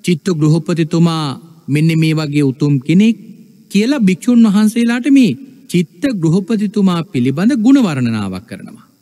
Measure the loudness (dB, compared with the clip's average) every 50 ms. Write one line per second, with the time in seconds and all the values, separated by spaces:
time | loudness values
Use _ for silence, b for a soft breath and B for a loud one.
0 | 0 -2 -2 -2 _ -4 -2 0 2 2 2 0 0 -4 -2 -2 -2 -2 0 0
1 | 2 2 0 -2 -6 -6 -8 -10 -16 -20 -20 -18 _ -4 -2 0 2 2 2 2
2 | 0 0 0 -2 -4 -2 -2 0 0 0 -2 -2 0 0 0 -2 0 0 2 4
3 | 4 2 0 -2 -8 -20 -20 -20 -20 _ _ _ _ _ -2 0 0 0 0 2
4 | 2 0 0 0 0 2 4 4 4 4 4 2 0 0 0 0 -2 -2 -2 -2
5 | 0 2 4 4 4 2 0 -4 -12 -20 -20 -20 _ _ -2 -2 -2 _ _ -6
6 | -6 -4 -4 -2 -2 0 0 0 -2 -2 -4 -4 -4 -4 -2 0 0 0 0 -2
7 | -6 -6 -4 -2 -2 -2 -2 0 -2 -2 0 2 2 4 4 4 2 0 -2 -2
8 | -4 -4 -4 -4 -6 -6 -8 -10 -12 _ -18 -18 -18 -20 -20 -20 _ _ _ _